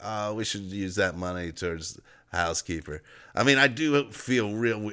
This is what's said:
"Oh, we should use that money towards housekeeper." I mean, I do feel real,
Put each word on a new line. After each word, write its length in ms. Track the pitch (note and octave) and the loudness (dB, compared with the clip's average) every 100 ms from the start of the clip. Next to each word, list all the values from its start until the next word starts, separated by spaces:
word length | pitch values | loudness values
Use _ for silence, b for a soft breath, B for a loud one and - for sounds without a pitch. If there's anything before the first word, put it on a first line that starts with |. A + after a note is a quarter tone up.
"Oh, 300 | G#2 G#2+ G#2 | -8 -4 -4
we 100 | G#2+ | -2
should 160 | G#2+ G2+ | -4 -4
use 320 | G2 G2 F#2+ F#2 | -6 -6 -4 2
that 200 | F#2+ E2+ | 0 0
money 360 | F2+ F2+ E2+ | -4 -4 -6
towards 460 | D#2+ F2+ E2 D#2+ - - b b | -4 -6 -4 -8 -12 -20 b b
housekeeper." 720 | E2 E2+ E2 - E2 D2 D2+ - b b | -2 0 0 -2 -6 -6 -12 -12 b b
I 100 | - | 2
mean, 120 | A#2+ C3+ | 6 6
I 100 | C#3 | 6
do 420 | B2 D#3 C#3+ A#2+ | 4 2 2 2
feel 420 | - - B2+ G#2 | -6 0 2 2
real, 380 | G#2+ A#2 G#2+ G#2+ | 0 0 0 -2